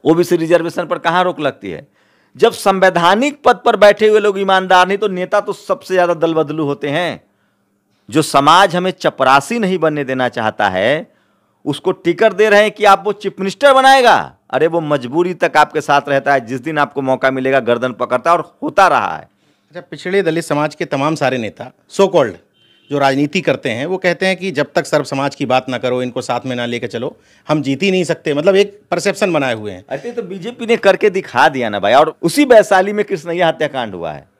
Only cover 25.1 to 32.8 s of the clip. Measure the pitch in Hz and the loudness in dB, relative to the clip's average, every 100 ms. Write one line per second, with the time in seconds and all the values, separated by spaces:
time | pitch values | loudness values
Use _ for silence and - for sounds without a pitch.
25.1 | 139 139 - 123 127 131 123 123 127 123 | -4 -4 -6 -2 -2 -2 -6 -4 -4 -4
26.1 | 123 123 123 131 123 120 120 117 117 127 | -8 -6 -6 -6 -6 -6 -6 -8 -8 -10
27.1 | - _ _ - 156 139 135 196 185 165 | -12 _ _ -4 -4 -2 -2 -2 -2 -2
28.1 | 165 - 143 170 190 208 - _ 175 202 | -4 -4 0 2 2 0 -4 _ -4 -4
29.1 | - 202 160 131 113 104 92 - 135 240 | -2 -2 0 -2 -4 -8 -14 -12 -12 -10
30.1 | 233 185 190 185 240 226 233 196 185 214 | -10 -12 -12 -12 -12 -4 0 2 2 0
31.1 | 185 - 120 156 135 113 104 98 127 156 | -2 -4 2 2 2 -4 -2 4 4 4
32.1 | - 170 277 285 233 196 190 | 0 -4 0 6 6 6 2